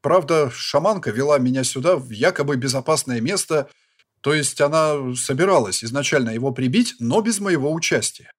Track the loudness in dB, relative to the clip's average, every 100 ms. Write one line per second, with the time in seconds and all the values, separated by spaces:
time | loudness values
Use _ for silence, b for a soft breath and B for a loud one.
0 | 4 2 4 0 0 -2 -2 0 2 0
1 | -2 -2 2 2 2 0 -2 0 0 0
2 | -2 0 0 0 -2 -2 -2 -4 0 -2
3 | -2 -4 -2 -2 0 -2 -2 b b b
4 | _ _ -2 0 -2 0 2 4 2 0
5 | -4 -6 -4 0 4 4 2 -4 -4 -4
6 | 0 0 0 -2 -4 -2 0 2 0 -2
7 | 0 0 0 -2 0 0 0 -2 0 0
8 | -2 -8 -20